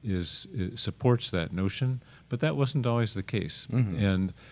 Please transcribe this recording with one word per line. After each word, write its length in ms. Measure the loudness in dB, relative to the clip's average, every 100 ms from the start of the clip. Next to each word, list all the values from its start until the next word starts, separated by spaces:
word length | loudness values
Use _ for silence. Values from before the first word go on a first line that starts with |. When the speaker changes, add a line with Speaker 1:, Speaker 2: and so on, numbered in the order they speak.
Speaker 1:
is, 440 | -2 -2 0 -4 -4
it 260 | -4 -4 -2
supports 520 | -4 2 4 4 2
that 220 | -2 -2
notion, 500 | -2 -2 0 -2 -2 -8 -18 -8
but 120 | -2
that 160 | 0 0
wasn't 300 | 0 0 2
always 280 | 2 0
the 80 | -2
case. 440 | -4 -2 -4 -6 -2
Speaker 2:
Mm-hmm. 340 | 0 0 2
Speaker 1:
And, 300 | 2 4 0 -4 -20